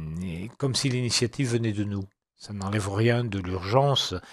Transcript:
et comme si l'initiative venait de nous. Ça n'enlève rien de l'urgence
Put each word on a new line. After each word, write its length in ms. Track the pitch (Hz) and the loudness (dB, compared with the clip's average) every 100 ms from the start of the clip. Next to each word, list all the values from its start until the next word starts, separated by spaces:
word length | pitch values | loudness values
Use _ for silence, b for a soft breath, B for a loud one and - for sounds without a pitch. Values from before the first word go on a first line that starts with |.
| 78 80 | -6 -6
et 280 | 92 85 104 - | -6 -6 -10 -4
comme 180 | 139 120 | -2 0
si 140 | 139 | 0
l'initiative 640 | 123 120 - 120 - 135 | 0 0 2 0 0 0
venait 200 | 117 113 | 0 0
de 140 | 104 101 | 0 -2
nous. 180 | 101 95 _ _ _ | -2 -6 _ _ _
Ça 160 | - | -12
n'enlève 380 | 101 95 107 98 | -8 -2 -2 0
rien 340 | 98 113 120 | 2 4 4
de 160 | 120 98 | 0 -2
l'urgence 760 | 90 92 90 120 143 135 - 92 - | -4 -4 2 4 4 4 0 -4 -8